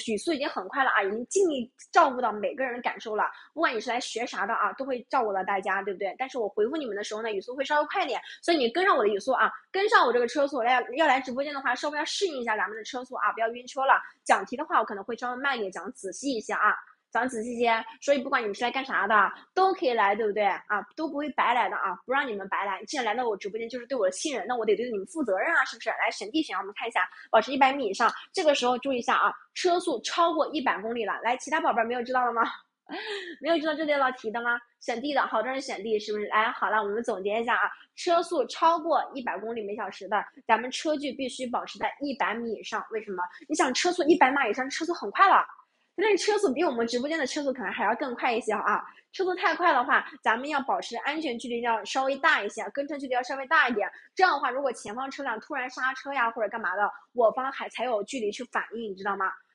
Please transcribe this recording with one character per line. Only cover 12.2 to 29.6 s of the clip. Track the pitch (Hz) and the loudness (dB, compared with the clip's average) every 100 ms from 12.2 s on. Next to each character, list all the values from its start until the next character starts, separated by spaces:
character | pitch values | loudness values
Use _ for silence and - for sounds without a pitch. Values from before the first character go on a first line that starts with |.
| 392 | -2
应 | 277 | -2
一 | |
下 | 233 214 | -2 0
咱 | 190 | -2
们 | 214 | -4
的 | |
车 | 214 254 | -8 -10
速 | 254 247 | -8 -2
啊， | 240 | -2
不 | - | 0
要 | 226 | -2
晕 | 240 254 | -2 -10
车 | 277 | -2
了。 | 269 214 - - | 4 4 2 -14
讲 | - 226 196 | 2 2 2
题 | 247 | -8
的 | |
话， | 311 254 | 0 0
我 | |
可 | 220 | 0
能 | 202 | -4
会 | 196 | -8
稍 | 233 247 | -8 -6
微 | 247 | -4
慢 | 277 | -2
一 | 254 | -2
点， | 196 | -4
讲 | 185 180 | -6 -10
仔 | - 190 | -10 -12
细 | 170 277 | -8 -4
一 | 240 | -4
些 | 214 | -4
啊。 | 190 208 185 - _ _ | 2 2 2 -6 _ _
讲 | 226 254 | -2 -2
仔 | 233 | -4
细 | 226 233 | -6 0
些， | 240 226 233 - | 2 2 -2 -8
所 | - | 0
以 | 285 | 0
不 | 254 | 2
管 | 269 | -2
你 | 220 | -2
们 | |
是 | 196 | -2
来 | 240 | -2
干 | 269 | -2
啥 | 269 180 196 | -2 -2 4
的， | 214 190 - - | 4 4 0 -6
都 | - 381 | 2 2
可 | 370 294 | 4 0
以 | |
来， | 233 202 208 | 4 4 4
对 | 220 | 0
不 | |
对 | 202 | 2
啊？ | 202 165 - 208 190 - | 2 0 -2 -4 -4 -6
都 | 311 | -6
不 | 285 | -4
会 | 302 | -4
白 | 254 202 | 0 2
来 | 240 202 | 4 2
的 | 190 | 0
啊， | 190 180 | -4 -4
不 | - | -2
让 | 262 285 | 0 0
你 | |
们 | 202 190 | -4 -4
白 | 175 | -4
来。 | 202 190 214 | -2 -6 -6
既 | 294 | -2
然 | 226 | 0
来 | |
到 | 220 247 | 0 0
我 | 202 | -2
直 | 208 | -6
播 | 214 | -6
间， | 226 | -8
就 | 247 | -8
是 | 240 | -4
对 | 269 | 0
我 | 190 | 0
的 | |
信 | 185 320 247 | 0 -4 -4
任， | 190 | -2
那 | 247 | -2
我 | 214 | 2
得 | |
对 | 196 247 | 2 2
你 | 208 | -4
们 | 190 | -6
负 | 320 | -4
责 | 240 190 | 0 0
任 | 269 | 2
啊， | 320 | 2
是 | 254 226 | 0 -2
不 | |
是？ | - | -6
来， | 135 196 | -2 -2
选 | - 208 | -2 -4
D | 294 | -2
选 | 294 | -2
项， | 190 | -4
我 | |
们 | 196 - | -6 -8
看 | 233 | -4
一 | |
下， | 226 185 - - | -2 -2 -4 4
保 | 226 | 4
持 | 220 | 4
一 | 269 | 4
百 | 262 | 4
米 | 285 233 | 4 -2
以 | |
上。 | 196 214 - - | 2 0 0 -6
这 | - | 2
个 | 311 | 4
时 | 285 247 | 4 2
候 | 247 | 0
注 | 277 | 0
意 | 254 | -2
一 | |
下 | 233 | 2
啊， | 202 196 - - | 4 4 0 -10
车 | - | -2